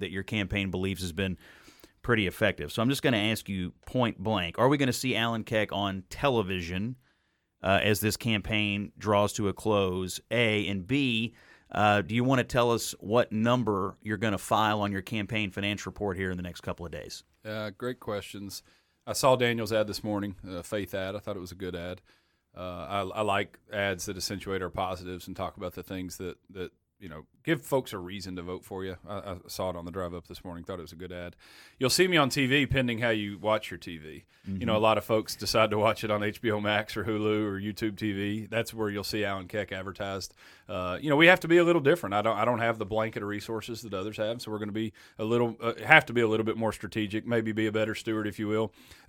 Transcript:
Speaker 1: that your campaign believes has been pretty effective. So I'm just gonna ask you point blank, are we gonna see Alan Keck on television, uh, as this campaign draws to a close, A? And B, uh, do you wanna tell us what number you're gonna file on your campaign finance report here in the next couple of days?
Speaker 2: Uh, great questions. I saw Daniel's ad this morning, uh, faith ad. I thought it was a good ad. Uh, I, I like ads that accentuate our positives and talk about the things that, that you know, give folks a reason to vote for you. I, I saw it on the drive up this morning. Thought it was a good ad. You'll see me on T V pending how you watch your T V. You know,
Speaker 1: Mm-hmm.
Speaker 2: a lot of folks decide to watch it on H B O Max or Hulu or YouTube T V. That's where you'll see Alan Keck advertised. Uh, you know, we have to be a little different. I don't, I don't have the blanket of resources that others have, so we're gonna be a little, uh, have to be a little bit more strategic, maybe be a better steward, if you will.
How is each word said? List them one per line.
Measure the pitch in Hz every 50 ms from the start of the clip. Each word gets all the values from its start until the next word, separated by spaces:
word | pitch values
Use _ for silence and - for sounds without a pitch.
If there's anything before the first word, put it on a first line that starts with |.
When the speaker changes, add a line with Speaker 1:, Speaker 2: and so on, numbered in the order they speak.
Speaker 1:
that | 95 85
your | 90 98 98
campaign | - 117 107 98 90 101 101 98 95
believes | 87 92 95 95 95 87
has | 92 87
been | 80 98 98 92 90 - - - - - - - - _ - - _ _
pretty | - 127 120 107 98
effective. | 87 - - 110 98 90 - 73 -
So | - 117
I'm | 113 131
just | 139 -
gonna | - 139 120
ask | 101 104 110 110 - - -
you | 98 92 90 87 - _ -
point | - - 127 120 107 - -
blank, | 95 110 110 92 87 82 - -
are | 120 135
we | 147
gonna | 139 139 127
see | - - - 127 104
Alan | 107 117 117 113 110 101
Keck | - 117 107 104 -
on | 98 98 101 98 95 95 - -
television, | - - 143 143 123 113 95 92 95 90 85 85 90 92 104 123 127 - _ _ _ _ _ _ _ _ _ _ _ _
uh, | - 95 98 80
as | - 104 107 -
this | 104 107 95 -
campaign | - 117 110 101 - - 110 107 104 104 101 101 101 - - -
draws | 95 107 104 101 104 101 -
to | - 104 95
a | 90
close, | - - 107 104 101 98 92 90 92 92 87 - - - -
A? | 110 120 120 110 107 104 95 95
And | 101 95 87
B, | 98 131 143 139 127 113 110 117 113 - - - - - - _ -
uh, | - 95 104 104 104 104
do | 98 - 110
you | 120
wanna | 123 131 135 123 117
tell | 123 - 123 120 120
us | 117 107 - - - -
what | - 95 110 123 - -
number | 107 110 113 117 123 127 113 107 101 92 95 92 - _
you're | - 107 107 95
gonna | 113 110 98 92
file | - - 117 104 110 107 107 107
on | 101 101
your | 98 98
campaign | 92 - 113 107 98 - 113 107 104 95
finance | - 101 101 101 104 95 -
report | 98 92 - 104 98 92
here | 95 95 92
in | 90
the | 90 90
next | 87 87 -
couple | - 92 87 - 87
of | 82
days? | 78 82 - - - - - _ _ _ -
Speaker 2:
Uh, | 107 107 107 107 104
great | 101 - 123 123 127 -
questions. | - 117 104 101 - - - 98 101 98 - - - _ _ _ _ _ _ _ _
I | 117 104
saw | - 147 135 131
Daniel's | 117 120 120 117 117 110 98
ad | 113 107 107 104
this | 98 - -
morning, | 107 104 101 101 101 95 - - 92
uh, | 92 87
faith | 85 - 110 104 98 - -
ad. | 95 95 95 101
I | 98
thought | - 107 101
it | 92
was | 90 87
a | 90
good | 92 95 90 87
ad. | 85 85 90 92 - _ _ _ _ _ _ _ _ _ _ -
Uh, | 87 92 90 90 90 78 73 101 101 95 92 -
I, | 110
I |
like | 107 101 98 101 104 - - - _ -
ads | 107 101 101 98 95 87 -
that | 107 95
accentuate | 92 - - 104 92 - 98 95 92
our | 92 87
positives | - 101 95 92 95 87 90 90 92 87 -
and | 95 90
talk | 95 92 82 -
about | - 95 90 -
the | 92
things | 85 - 98 92 92 87 - -
that, | 95 87 - - _ -
that | 92 95 87 80 - _ _ _ _ _
you | 101 85
know, | 78 78 76 _ _ _ -
give | 156 165 135
folks | 135 - 147 131 131 -
a | 110 98
reason | 87 90 101 101 92 95 92
to | 87
vote | 85 90 92 - -
for | - 101 95
you. | 95 95 90 - -
I, | 80 104 98
I | - 101 90 90 - -
saw | - - 95 92
it | 87
on | 87 85
the | 87
drive | 85 95 90 85 87
up | 87 - -
this | 90 - -
morning. | 92 85 85 82
Thought | - 95 87
it |
was | 80 -
a | 80
good | 82 90 87
ad. | 87 87 87 87 - _ - - - - - - _ -
You'll | 131 123
see | - 175 185 185
me | 175
on | 156 139 127
T | - 143 135
V | 123 139 147 135
pending | - 139 135 127 120 117 107
how | 123 117
you | 113 107 104 101 101 82
watch | 95 107 107 107 - -
your | 92 80
T | - 95 85 78
V. | 76 78 73 69 - _ _ _ -
You | 95 95 92 101
know, | 110
Speaker 1:
Mm-hmm. | 110
Speaker 2:
a | 107
lot | 110 110 107
of | 104 -
folks | - 113 110 - - -
decide | - 107 - - 113 110 107
to | 104 107
watch | 104 113 107 - -
it | 107
on | 104 104
H | 104 107 101 -
B | - 110
O | 104 104
Max | 104 104 104 104 107 - -
or | 113 90
Hulu | 113 107 104 107 107 107 107 107
or | 101 98 95
YouTube | 101 107 98 - 117 110 101 -
T | 107 107
V. | 98 98 101 101 104 110 107
That's | 95 110 117 113 -
where | 113 113 107 104
you'll | 101 101 95
see | - 120 110 101
Alan | 98 98 95 92 90
Keck | - 107 98 -
advertised. | 98 95 95 98 90 - 101 98 95 95 - - _ _ - - - - _ -
Uh, | 98 92 90 90 90 -
you | - 156
know, | 139
we | 147 165
have | 175 185 180
to | - 160
be | 170 175
a | 170
little | 170 170 165
different. | 135 143 175 - - 95 101
I | 107
don't, | 104 113 107
I | 101 113
don't | 117 123 113
have | 117 117 113 110
the | 107
blanket | 92 107 110 110 110 - 117
of | 101 104
resources | 104 101 - - 113 107 - - 117 107
that | - 104
others | 95 92 98 107 104
have, | 113 107 107 117 123
so | - 110
we're | 107 104
gonna | 107 104
be | 101 110 113 107 - - - - _ -
a | 107
little, | 110 120 120 120 117 110 -
uh, | 113 117 113 - 107
have | 139 156 156 -
to | - 117
be | 120
a | 117 107
little | 107 110 107
bit | 110 104
more | 113 113 107
strategic, | - - - 95 - 113 107 98 104 110 -
maybe | 120 120 113 113 110
be | 107 110 110
a | 110
better | 104 110 107 110 104
steward, | - - 113 110 107 104
if | 104 101 -
you | 107 104
will. | 107 110 110 104 - - - - - - -